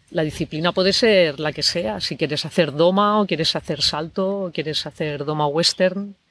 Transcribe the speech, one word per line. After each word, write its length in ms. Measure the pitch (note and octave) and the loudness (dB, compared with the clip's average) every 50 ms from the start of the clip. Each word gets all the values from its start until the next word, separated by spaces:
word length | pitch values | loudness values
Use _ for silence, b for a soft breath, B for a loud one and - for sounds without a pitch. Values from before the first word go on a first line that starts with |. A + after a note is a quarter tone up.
| _ - | _ -8
la 120 | E3+ F3 D#3+ | -4 -2 -2
disciplina 500 | D3+ - - E3 - D#3+ D3+ E3 F3 E3 | -2 -2 -4 -6 -6 -4 -2 -2 0 2
puede 220 | F#3+ F#3 G3 G3 | 2 2 2 2
ser 440 | - B3 A3 G#3 F#3 F3 D#3 C#3 C#3+ | 4 4 6 6 6 6 4 2 -2
la 140 | D3+ D3+ C#3+ | -4 -4 -4
que 100 | D3+ C#3+ | -2 -2
sea, 380 | - - F3 F#3 G#3+ G#3+ F#3 | -2 -2 -2 -2 -4 -4 -6
si 160 | - - F3 | -6 -6 -4
quieres 300 | - D#3+ C#3 D3+ C#3+ - | -4 -4 -2 -2 -4 -6
hacer 260 | D3+ - F3+ E3 C#3+ C3 | -4 0 0 0 2 2
doma 480 | D3 E3+ F3 F#3+ G3+ G#3 G#3 G#3 G#3+ | 2 4 4 4 4 4 4 4 2
o 60 | G#3 | 2
quieres 280 | F#3 E3+ D3 D#3+ - - | 2 0 -2 -2 -2 -2
hacer 280 | E3 - - D#3+ C#3+ - | -4 -4 -6 -4 -2 -2
salto 640 | - - D3 D#3+ D#3+ - G3+ F#3+ F#3+ G3+ G3+ F#3+ | -2 -2 -2 -6 -6 -4 -2 -2 -2 -2 -4 -4
o 60 | F3 | -6
quieres 360 | - - D3 D#3 D3 - - | -6 -6 -6 -4 -4 -6 -6
hacer 400 | G3+ - - E3 D3+ D3 C#3 C#3+ | -8 -6 -6 -4 -4 -4 -4 -4
doma 200 | D3+ D#3 D#3 D3 | -4 -2 0 0
western. 680 | D3 C#3+ D#3+ E3+ - - - F#3 F#3 F#3 G3+ G3+ G3+ G3 _ _ _ | 0 2 2 0 0 2 2 2 0 0 -2 -10 -10 -12 _ _ _